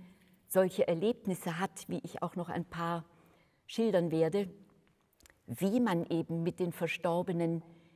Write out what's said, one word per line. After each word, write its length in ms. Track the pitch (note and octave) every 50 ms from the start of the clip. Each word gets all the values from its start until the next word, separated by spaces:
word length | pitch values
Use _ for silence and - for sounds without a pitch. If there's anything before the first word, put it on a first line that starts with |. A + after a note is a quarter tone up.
| - - - _ _ _ _ _ _ -
solche 400 | - F#3 F#3+ F#3 F3+ - - -
Erlebnisse 720 | E3+ E3 F#3+ A3 A#3+ - - G3+ F3+ - - F3+ E3 E3
hat, 260 | F#3+ - - - - -
wie 120 | E3+ F3+ -
ich 180 | E3 - -
auch 140 | - E3+ -
noch 140 | F#3 E3+ F3+
ein 160 | - E3+ E3
paar 380 | - - E3+ E3+ E3+ E3+ E3+ E3 - - _ _ _ _ _ _ _ _ _ _
schildern 460 | - - - A3+ A3+ F#3+ F3+ E3+ E3+
werde, 360 | D3+ D#3+ D#3+ E3 D#3 G3+ G3+ F3+ - - - _ _ _ _ _ _ _ _ _ _ _ - - _ _ _ -
wie 340 | A#2+ - F3 G3 G3+ B3+
man 240 | B3 A3+ F3+ E3+ -
eben 380 | - E3 E3 D#3+ - E3 E3 E3
mit 160 | E3 E3 -
den 120 | F#3 F3
Verstorbenen 920 | D#3 - F3 D#3+ - - - F3+ E3 F3 F3+ F#3+ F3+ E3+ E3+ E3 E3+ E3 - - - - - - _